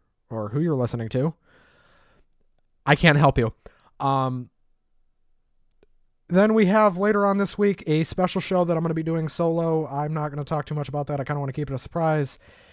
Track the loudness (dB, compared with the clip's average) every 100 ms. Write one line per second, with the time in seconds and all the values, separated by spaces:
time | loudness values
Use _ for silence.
0 | _ _ _ -8 -4 -2 -2 0 -2 -4
1 | -4 -2 -2 -4 _ _ _ _ _ _
2 | _ _ _ _ _ _ _ _ 0 4
3 | 6 6 4 4 -2 -4 -20 _ _ _
4 | -2 0 -2 -4 -10 _ _ _ _ _
5 | _ _ _ _ _ _ _ _ _ _
6 | _ _ _ 4 4 6 4 6 4 4
7 | 0 2 2 2 -2 0 0 0 0 0
8 | 0 0 -2 -2 -2 0 2 0 0 -2
9 | -2 -2 -4 -2 0 0 0 -2 -2 -4
10 | -4 -4 -4 -6 -6 -6 -4 -6 -4 -6
11 | -4 -4 -4 -4 -4 -6 -6 -8 -8 -2
12 | 0 0 -2 -8 -20 -20 _